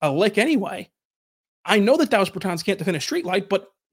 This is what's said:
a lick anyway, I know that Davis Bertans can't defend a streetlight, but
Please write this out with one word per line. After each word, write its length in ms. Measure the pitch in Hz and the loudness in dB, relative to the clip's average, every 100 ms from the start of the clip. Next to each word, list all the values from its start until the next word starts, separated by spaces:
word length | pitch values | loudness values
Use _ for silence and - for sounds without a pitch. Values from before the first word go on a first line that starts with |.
a 100 | 156 | -2
lick 260 | 139 208 208 | 0 0 2
anyway, 520 | 262 285 175 180 - _ _ _ _ _ _ _ - | 0 0 -2 -8 -14 _ _ _ _ _ _ _ 0
I 140 | 208 | 2
know 160 | 202 311 | 4 4
that 120 | 294 | 4
Davis 200 | 214 185 | 2 0
Bertans 340 | 180 190 170 | -2 -6 -4
can't 160 | - 196 | -4 -2
defend 180 | 170 165 | -2 -4
a 20 | |
streetlight, 500 | - 175 175 190 196 | -4 -6 -2 -4 -2
but 220 | - - _ _ | -4 -4 _ _